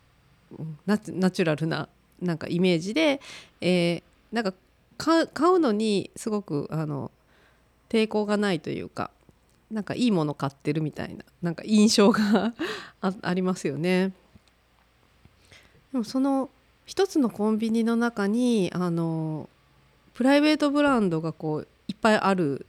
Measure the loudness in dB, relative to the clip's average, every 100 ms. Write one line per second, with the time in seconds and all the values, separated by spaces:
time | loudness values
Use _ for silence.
0 | _ _ _ _ -20 -14 -14 -8 -2 -2
1 | -2 0 0 2 0 0 -2 -4 -6 _
2 | _ -8 -4 -4 -2 2 2 2 0 0
3 | 0 0 -6 -20 -20 -4 0 2 2 -2
4 | -8 _ _ -4 -4 -6 _ _ _ -6
5 | 2 2 2 2 4 4 4 2 0 0
6 | -2 -8 -6 -6 -4 -6 -4 -4 -4 -6
7 | -8 _ _ _ _ _ _ _ -4 -2
8 | 0 -2 -2 0 0 -2 -4 -8 -8 -10
9 | -10 _ _ _ _ _ -10 -8 -6 -2
10 | 0 2 0 -2 -6 -6 -4 -2 -4 -6
11 | -10 -12 -20 _ -8 -6 0 4 6 6
12 | 4 4 2 2 0 -4 -8 -8 -16 -6
13 | -6 -4 -4 -2 -2 -2 -4 -2 0 2
14 | 0 -4 _ -20 _ _ _ _ _ _
15 | _ _ _ _ _ -20 _ _ _ -6
16 | -2 -2 0 0 -4 _ _ _ -8 -2
17 | 0 2 0 0 0 0 0 0 0 0
18 | 0 -2 -2 0 2 2 0 -2 -2 -2
19 | -2 -2 -4 -6 -10 _ _ _ _ _
20 | _ 0 4 6 4 4 2 2 2 2
21 | 2 0 -4 -6 -6 -6 -8 _ -12 0
22 | 2 4 2 2 0 -2